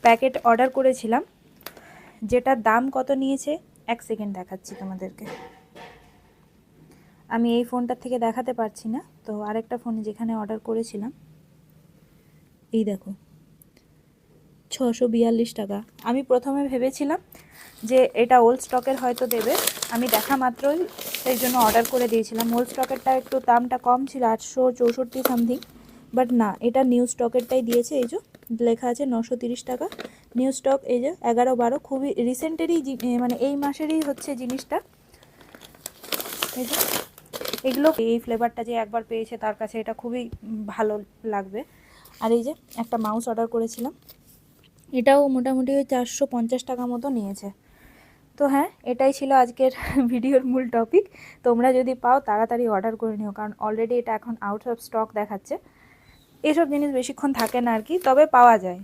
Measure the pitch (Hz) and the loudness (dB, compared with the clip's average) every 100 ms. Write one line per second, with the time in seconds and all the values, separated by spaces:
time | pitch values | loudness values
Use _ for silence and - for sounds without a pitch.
0 | 233 226 262 254 240 226 262 269 262 254 | 6 6 2 0 2 4 2 4 2 2
1 | 220 233 403 _ _ _ - - - - | 0 -2 -2 _ _ _ -20 -20 -20 -20
2 | - - 208 247 247 269 220 220 262 262 | -20 -14 -2 0 2 2 4 2 2 -4
3 | 262 277 269 269 285 311 _ _ - 233 | -2 -2 0 -2 -4 -6 _ _ -8 -8
4 | - 220 208 190 180 190 - 202 190 190 | -6 -8 -6 -8 -12 -14 -16 -14 -12 -10
5 | 185 - - - - - _ - - - | -12 -14 -16 -16 -18 -20 _ -20 -20 -20
6 | _ _ _ _ _ _ _ _ - - | _ _ _ _ _ _ _ _ -20 -20
7 | - _ _ 226 233 240 240 247 240 254 | -20 _ _ 0 2 2 0 -4 -4 -6
8 | 254 247 226 226 247 240 220 - 220 240 | -4 -2 -2 -2 -4 -4 -6 -6 -8 -8
9 | - _ - 208 208 214 226 247 240 220 | -8 _ -10 -8 -4 -6 -6 -8 -6 -6
10 | 214 214 226 226 208 220 - 226 226 202 | -6 -6 -4 -4 -6 -8 -4 -4 -4 -8
11 | 220 - - - _ _ _ _ _ _ | -10 -12 -20 -20 _ _ _ _ _ _
12 | _ _ _ _ _ _ _ 226 214 190 | _ _ _ _ _ _ _ -2 -2 -4
13 | - 196 _ - _ _ _ _ _ _ | -10 -16 _ -20 _ _ _ _ _ _
14 | _ _ _ _ _ _ _ - 254 233 | _ _ _ _ _ _ _ -2 -2 0
15 | 247 226 226 226 233 - 202 202 226 - | 0 2 2 2 0 -4 -6 -8 -10 -12
16 | 220 247 269 247 262 277 285 254 254 262 | -4 -2 2 2 2 -2 -2 0 -2 -2
17 | 285 320 - - - - - - 220 254 | -2 -2 -6 -20 -20 -20 -20 -14 2 4
18 | 254 - 233 254 233 254 - 254 247 262 | 4 4 6 8 6 4 0 -4 -2 -2
19 | 247 240 254 233 214 339 - - - 233 | -2 -4 -2 -2 0 0 -2 -4 -6 -2
20 | 247 214 - 269 254 233 277 320 370 - | 0 0 2 0 0 0 -2 0 -4 -8
21 | - - 254 247 247 254 220 220 233 254 | -12 -8 -4 -2 0 4 4 4 2 0
22 | 247 226 220 226 233 233 247 - 262 262 | 2 0 0 -2 0 0 -2 -2 -4 -2
23 | 262 262 254 262 247 240 247 254 247 247 | 2 0 0 -4 4 2 2 -2 2 2
24 | 269 262 233 220 - - 254 247 240 233 | 0 -2 0 0 -4 2 2 4 0 0
25 | 247 262 262 247 233 269 - - - - | -4 -2 -2 0 0 -2 -6 -20 -20 -20
26 | - 233 247 247 214 - 240 247 262 240 | -6 -2 2 2 2 0 0 2 4 4
27 | 247 - 233 247 240 254 233 240 240 294 | 2 0 0 0 0 -2 2 2 2 0
28 | 240 330 - - - 226 240 226 247 240 | -2 -4 -10 -20 -10 -2 0 2 -2 -2
29 | 277 233 226 240 240 247 - 247 320 - | -2 -2 -2 -4 -4 -6 -8 -6 -6 -10
30 | - - _ 240 262 262 277 269 - 247 | -16 -18 _ -2 0 0 0 0 2 0
31 | 262 370 233 233 247 254 233 285 - 269 | 0 -2 0 2 2 2 0 -2 -4 -4
32 | 277 - 240 254 320 320 330 339 269 254 | -4 -2 -2 -2 -4 -4 0 0 -2 -4
33 | 247 240 247 247 269 285 285 277 302 320 | -2 0 0 0 -2 -2 -4 -4 -2 -2
34 | 294 277 - 262 247 262 - 381 - _ | -2 -6 -8 -8 -6 -8 -6 -8 -8 _
35 | _ _ - _ - - - - - - | _ _ -20 _ -20 -20 -20 -18 -18 -18
36 | - - - - - - 247 285 - - | -8 -8 -8 -8 -8 -6 -6 -4 -2 -4
37 | - - - - - - 262 254 302 311 | -8 -16 -18 -12 -10 -6 -4 2 2 2
38 | 226 233 233 226 233 233 226 233 214 226 | 0 0 -2 -4 -4 -4 -6 -6 -4 -6
39 | 220 226 220 226 214 214 220 226 214 226 | -6 -8 -8 -6 -6 -6 -8 -8 -8 -8
40 | 240 247 240 - 214 220 208 202 220 208 | -8 -8 -8 -12 -12 -10 -10 -2 -2 -2
41 | 196 _ 226 208 190 202 285 _ _ - | -8 _ -8 -6 -6 -12 -12 _ _ -20
42 | - - 220 233 233 311 _ - 233 233 | -20 -6 0 0 -2 -10 _ -10 -6 -4
43 | 214 214 233 226 233 233 226 226 233 - | -2 -4 -4 -4 -2 -2 -4 -6 -10 -10
44 | _ - _ _ _ _ _ _ _ 254 | _ -20 _ _ _ _ _ _ _ 0
45 | 247 277 285 254 247 262 254 277 277 254 | 6 6 6 2 0 0 2 0 2 -2
46 | 240 - 277 240 226 254 - 247 247 240 | -2 -2 -2 0 -2 -2 -4 -6 -4 -4
47 | 277 247 196 196 202 - _ _ - - | -4 -4 -4 -8 -12 -16 _ _ -20 -20
48 | _ _ _ - 285 277 349 _ - 247 | _ _ _ -2 2 2 0 _ -6 2
49 | 269 277 269 269 240 240 262 254 - 262 | 2 2 2 4 4 4 0 0 -2 0
50 | 247 247 247 269 262 254 254 233 226 359 | 2 2 4 4 4 -2 0 0 4 4
51 | 403 - - - 247 233 254 254 254 254 | 2 -10 -20 -2 2 4 4 4 2 0
52 | 240 262 269 214 220 240 240 202 220 220 | 4 2 4 0 0 0 0 0 -2 -4
53 | 226 214 214 202 214 202 214 214 226 247 | -6 -4 -8 -8 -10 -6 -6 -2 -2 -2
54 | 240 214 240 226 202 208 247 233 - 220 | -2 -6 -6 -8 -6 -6 -6 -8 -4 -4
55 | 220 214 208 202 - 302 _ _ - _ | -4 -4 -6 -8 -8 -10 _ _ -20 _
56 | _ _ _ _ 302 311 320 285 294 269 | _ _ _ _ 0 2 2 2 0 -2
57 | 247 277 262 254 226 247 240 226 220 349 | -4 -2 -2 0 0 0 0 -2 -2 -2
58 | 294 262 302 254 240 220 185 180 | 4 6 6 8 8 8 2 -8